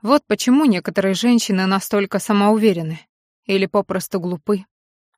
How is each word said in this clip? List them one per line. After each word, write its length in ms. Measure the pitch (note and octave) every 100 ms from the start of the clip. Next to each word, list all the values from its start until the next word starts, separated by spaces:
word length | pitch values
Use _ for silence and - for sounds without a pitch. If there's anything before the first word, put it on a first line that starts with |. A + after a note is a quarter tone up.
Вот 180 | G#3 D4 -
почему 380 | G#3+ - C4+ D4+
некоторые 480 | F3+ - G3 F#3+
женщины 520 | F#3 A#3+ A#3 - F#3 F#3+
настолько 540 | F#3+ - G3+ G3 G3
самоуверены. 800 | - G3+ G3+ A3 A3 E3+ D#3+ D#3+ _ _ _ _ -
Или 200 | G3 F#3+
попросту 520 | G#3 G3 F#3 - F#3+
глупы. 460 | F3 F3 - G3+ G3 _ _ _ _